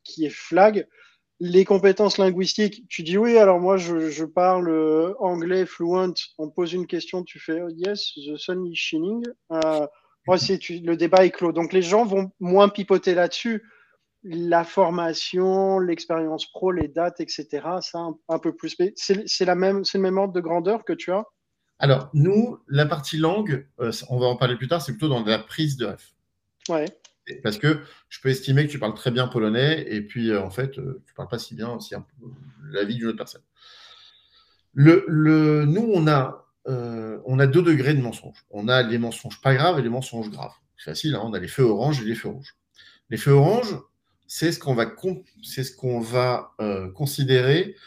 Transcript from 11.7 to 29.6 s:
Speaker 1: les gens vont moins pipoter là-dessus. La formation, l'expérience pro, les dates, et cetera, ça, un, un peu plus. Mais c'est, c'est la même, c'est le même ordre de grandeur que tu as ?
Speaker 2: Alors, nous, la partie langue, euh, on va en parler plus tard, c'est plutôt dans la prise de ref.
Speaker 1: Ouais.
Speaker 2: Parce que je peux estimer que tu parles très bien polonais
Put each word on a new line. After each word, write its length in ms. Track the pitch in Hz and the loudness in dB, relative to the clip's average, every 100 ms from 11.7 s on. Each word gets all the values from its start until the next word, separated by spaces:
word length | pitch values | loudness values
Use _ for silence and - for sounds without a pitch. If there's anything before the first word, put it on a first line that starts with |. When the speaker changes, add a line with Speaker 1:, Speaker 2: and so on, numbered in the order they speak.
Speaker 1:
les 80 | 185 | 0
gens 240 | 170 208 226 | 2 2 2
vont 260 | 196 190 - | 0 -2 -6
moins 300 | 180 190 202 | 2 6 6
pipoter 440 | 202 190 185 190 | 4 0 2 2
là-dessus. 480 | 180 175 - 233 214 - _ _ _ _ _ | 2 2 -2 -6 -6 -8 _ _ _ _ _
La 420 | 196 165 170 170 | -10 -6 0 0
formation, 1120 | 170 196 170 175 165 156 - 185 185 190 190 190 | 2 2 2 2 -2 -4 -4 0 0 2 2 0
l'expérience 720 | 180 165 - 165 160 156 - | 0 -2 -4 -4 -2 -6 -10
pro, 220 | - 185 | -4 -2
les 160 | 180 147 | 0 -2
dates, 320 | 165 175 175 | -2 -4 -4
et 80 | 156 | -8
cetera, 540 | - 147 143 151 185 | -10 -8 -8 -6 -8
ça, 160 | - 170 | -8 -8
un, 180 | 170 160 - | -10 -10 -6
un 80 | 131 | -6
peu 180 | 165 160 | -4 -6
plus. 220 | 160 - | -6 -2
Mais 160 | 190 - | -2 -2
c'est, 280 | - 196 208 | -2 -2 -2
c'est 180 | - | -2
la 120 | 180 180 | 0 2
même, 280 | 190 196 | 0 0
c'est 140 | 190 196 | -2 -2
le 60 | |
même 120 | 185 190 | 0 0
ordre 160 | 196 | -2
de 80 | 175 | -4
grandeur 460 | 165 175 175 220 - | -2 -2 0 -2 -4
que 80 | |
tu 180 | 165 - | -6 -4
as ? 120 | 190 226 _ _ _ _ - | -4 -6 _ _ _ _ -2
Speaker 2:
Alors, 280 | 143 135 - | 2 2 0
nous, 460 | 147 170 214 240 - - | 2 4 4 2 -4 -4
la 160 | 139 | 0
partie 320 | 151 160 - 156 | 0 -2 -6 -2
langue, 500 | 160 208 196 135 - - | 0 0 -2 -4 -6 -8
euh, 100 | 117 - - | -6 -6 -4
on 80 | 123 | 0
va 80 | 123 | 0
en 100 | 120 | 2
parler 180 | 123 | 0
plus 140 | 120 131 | 0 -2
tard, 140 | 165 | -4
c'est 100 | - | -4
plutôt 160 | 107 151 | -4 -2
dans 160 | 120 | 0
la 140 | 107 110 | 0 -2
prise 400 | - - 156 131 | -2 -4 -4 -2
de 80 | 104 | -6
ref. 260 | 95 _ _ _ _ _ _ - | -8 _ _ _ _ _ _ -6
Speaker 1:
Ouais. 160 | 160 165 - _ _ - - | -4 -4 -8 _ _ -20 -8
Speaker 2:
Parce 140 | 110 104 | -8 -2
que 240 | 147 151 - - _ | 0 0 -4 -20 _
je 100 | - | -6
peux 80 | 135 | -2
estimer 380 | 131 - 135 147 | -2 2 2 2
que 40 | |
tu 80 | 139 | -2
parles 140 | 110 | -6
très 180 | 107 131 | -4 -2
bien 180 | 120 127 | -2 -2
polonais 580 | 120 107 113 | 0 0 2